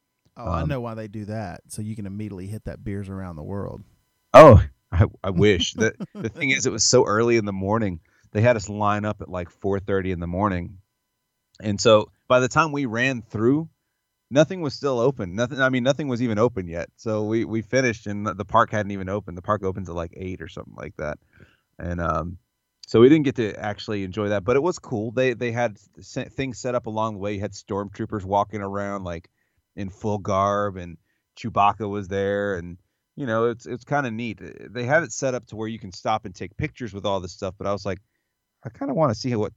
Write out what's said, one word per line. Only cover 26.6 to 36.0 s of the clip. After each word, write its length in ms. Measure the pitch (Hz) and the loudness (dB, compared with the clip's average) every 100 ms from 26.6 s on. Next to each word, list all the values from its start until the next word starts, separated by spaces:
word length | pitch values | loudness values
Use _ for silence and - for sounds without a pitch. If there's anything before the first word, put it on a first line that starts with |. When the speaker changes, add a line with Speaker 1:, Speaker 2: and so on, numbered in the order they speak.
| 127 120 | -4 -4
Speaker 2:
up 100 | 113 | -4
along 260 | 110 110 | -4 -4
the 60 | 104 | -4
way. 160 | 101 101 | -6 -4
You 40 | |
had 140 | 101 | -6
stormtroopers 720 | 101 - 101 104 101 113 110 92 | -10 -8 -6 -6 -8 -8 -8 -2
walking 360 | 101 101 107 | 0 0 -4
around, 420 | 98 98 101 101 | -6 -6 -6 -6
like, 260 | 92 85 - _ _ _ _ - | -8 -10 -12 _ _ _ _ -12
in 140 | 101 | -10
full 280 | - 110 104 | -6 -4 -4
garb, 560 | 92 95 101 101 101 92 | 0 2 2 2 -2 -6
and 200 | 87 82 _ _ _ - | -12 -16 _ _ _ -12
Chewbacca 520 | 117 101 101 101 104 | -4 2 2 2 -4
was 180 | 101 92 | -6 -4
there, 480 | 98 98 101 101 92 | -2 0 0 -2 -4
and 220 | 87 87 _ _ _ - | -8 -14 _ _ _ -10
you 100 | 135 | -4
know, 200 | 113 117 | 0 0
it's, 200 | 117 - | -2 -10
it's 200 | 120 - | -12 -4
kinda 260 | 143 131 | -4 -2
neat. 300 | 110 120 101 | -6 -8 -10
Uh, 260 | 92 - 64 | -14 -16 -14
they 160 | 110 120 | -8 0
have 180 | 156 | 0
it 80 | 143 | 0
set 220 | - 135 123 | -4 -4 -4
up 100 | 117 | -8
to 80 | 107 | -10
where 120 | 110 | -8
you 120 | 113 | -8
can 120 | 98 | -12
stop 340 | - | -8